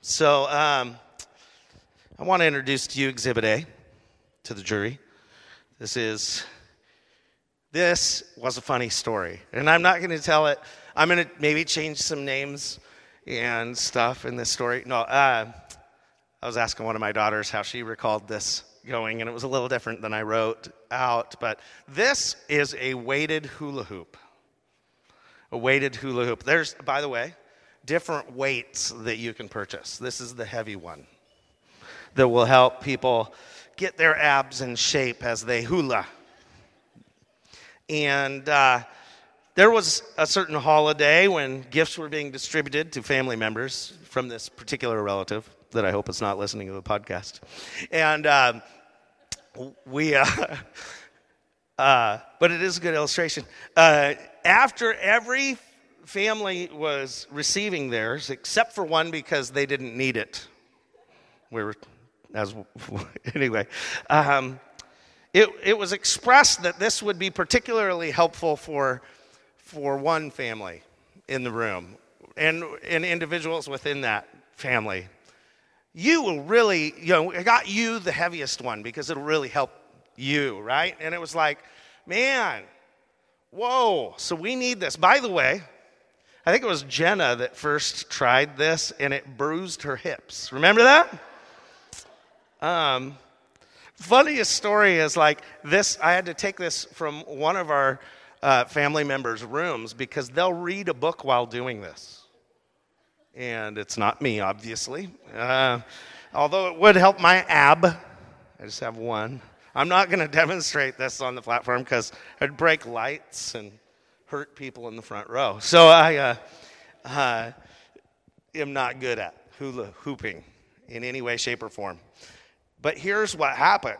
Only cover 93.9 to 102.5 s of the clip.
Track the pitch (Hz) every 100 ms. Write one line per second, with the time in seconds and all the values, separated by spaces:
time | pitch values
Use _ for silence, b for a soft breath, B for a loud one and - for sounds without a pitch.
93.9 | _ - 247 302 285 208 - 208 208 202
94.9 | 175 156 170 151 147 B B 147 180 208
95.9 | - 160 180 175 165 202 190 175 - -
96.9 | - 160 147 160 139 151 190 165 143 135
97.9 | 131 B B B B 143 131 123 151 143
98.9 | 151 143 135 123 113 113 135 175 131 113
99.9 | 117 131 - 127 135 180 170 175 196 180
100.9 | 135 156 170 135 123 120 120 127 113 92
101.9 | - - - _ _ _